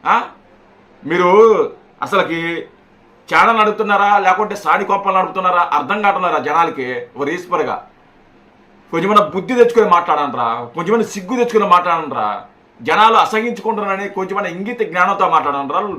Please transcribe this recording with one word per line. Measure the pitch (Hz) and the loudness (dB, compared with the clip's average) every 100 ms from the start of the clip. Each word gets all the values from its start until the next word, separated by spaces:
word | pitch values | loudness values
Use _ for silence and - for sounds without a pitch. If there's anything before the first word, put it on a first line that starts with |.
| - | 0
ఆ? | 226 - - _ _ _ _ _ _ - | -2 -2 -16 _ _ _ _ _ _ -4
మీరు | 175 180 196 226 190 143 - _ _ | 0 4 6 6 4 0 -6 _ _
అసలుకి | - 196 165 165 165 165 - _ _ _ _ _ - | -2 -2 -2 -4 -6 -8 -10 _ _ _ _ _ -2
ఛానల్ | 160 202 226 | 2 2 4
నడుపుతున్నారా, | 214 214 208 202 202 202 190 | 0 0 0 2 4 4 2
లేకుంటే | 190 208 202 | 2 -2 -4
సాడి | 151 180 190 | 0 0 0
కోపాలు | 185 196 190 | -2 0 0
నడుపుతున్నారా | 180 190 185 175 165 147 | -2 -2 0 0 0 -2
అర్థం | - 208 | -2 0
కావట్లేదురా | 202 190 180 151 139 | 0 0 -2 -2 -2
జనాలకి. | 156 165 139 127 123 - 117 | 0 0 -2 -6 -8 -10 -8
ఒక | 139 175 | -6 -6
ఈశ్వర్గా | 180 170 139 92 - _ _ _ _ _ _ _ _ _ _ | -6 -4 -4 -6 -12 _ _ _ _ _ _ _ _ _ _
కొంచెమైనా | 165 190 214 208 | -4 2 2 2
బుద్ధి | 175 165 247 | -4 -2 4
తెచ్చుకొని | 233 233 202 175 | 4 4 4 2
మాట్లాడండిరా, | - 151 143 123 117 120 120 | 2 -2 -2 -2 -4 -4 -8
కొంచెమైనా | 156 175 226 208 | -8 -2 0 -2
సిగ్గు | 202 180 240 | -6 -6 -2
తెచ్చుకొని | 240 214 196 | 0 2 4
మాట్లాడండిరా. | 175 175 165 151 123 107 98 - _ _ _ 117 | 4 4 -2 -4 -4 -4 -6 -12 _ _ _ -2
జనాలు | 180 220 214 | 4 4 4
అసహించుకుంటున్నారని | 165 214 233 196 220 208 202 190 196 185 | 2 0 -4 -6 -6 -4 -4 -4 -6 -6
కొంచెమైనా | 190 196 190 175 | -4 -4 -4 -6
ఇంగిత | 202 233 180 | -8 -4 -4
జ్ఞానంతో | 175 185 196 180 | 0 0 2 0
మాట్లాడండిరా | 165 143 143 135 170 202 | 0 0 -4 -4 -4 -4